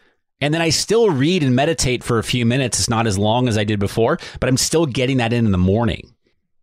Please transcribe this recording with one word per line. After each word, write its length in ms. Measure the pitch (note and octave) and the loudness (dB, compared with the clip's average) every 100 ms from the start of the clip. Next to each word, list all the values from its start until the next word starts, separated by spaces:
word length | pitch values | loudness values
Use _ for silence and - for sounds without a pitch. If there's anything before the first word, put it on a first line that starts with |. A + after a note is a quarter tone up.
| _ _ _ _ | _ _ _ _
And 140 | C#3+ | -2
then 80 | D#3+ | 0
I 80 | E3 | 0
still 400 | - - A3 A3 | -2 0 2 2
read 320 | C#3 D3 F#3 | 2 2 2
and 120 | C3+ | 2
meditate 480 | B2+ D3+ E3 C3 A#2+ | 2 2 0 -2 -2
for 160 | - A#2 | -2 -2
a 60 | |
few 220 | - B2 A#2 | 0 0 0
minutes. 320 | C3 B2+ - | 0 0 -2
It's 100 | - | -2
not 180 | A2+ A2+ | 0 0
as 120 | G2 | 0
long 280 | G#2 A#2+ B2+ | 0 0 0
as 120 | G#2+ | 0
I 60 | |
did 140 | G#2 G#2 | 0 -2
before, 400 | G2 - A#2 E3 - - | -2 0 0 0 -6 -6
but 80 | B2 | -2
I'm 80 | C3 | 0
still 300 | - D#3+ E3 | 0 0 0
getting 320 | A#2+ B2+ C3+ | 0 -2 0
that 160 | A#2 | 0
in, 100 | A#2+ | 0
in 80 | A2+ | 2
the 60 | F#2 | 2
morning, 560 | F2+ G#2 A2+ - - _ _ _ _ _ | 2 2 0 -4 -10 _ _ _ _ _